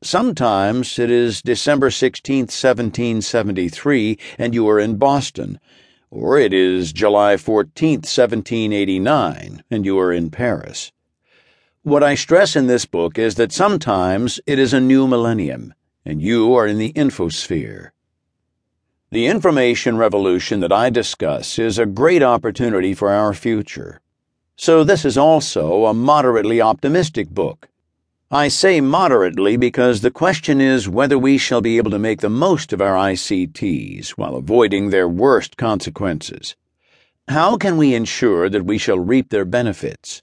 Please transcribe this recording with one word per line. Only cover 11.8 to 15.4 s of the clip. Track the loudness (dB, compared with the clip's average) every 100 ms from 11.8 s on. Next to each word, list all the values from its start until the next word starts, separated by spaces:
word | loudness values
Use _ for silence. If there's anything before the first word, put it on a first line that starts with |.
What | -2 2
I | 2 0
stress | 2 2 4 2
in | 2
this | 0 0
book | -2 -2 0
is | -2 0
that | -2
sometimes | 0 0 0 0 0 0 -2 -2 -6 -4
it | 0
is | 2 2
a |
new | 4 4 2
millennium, | 0 0 -2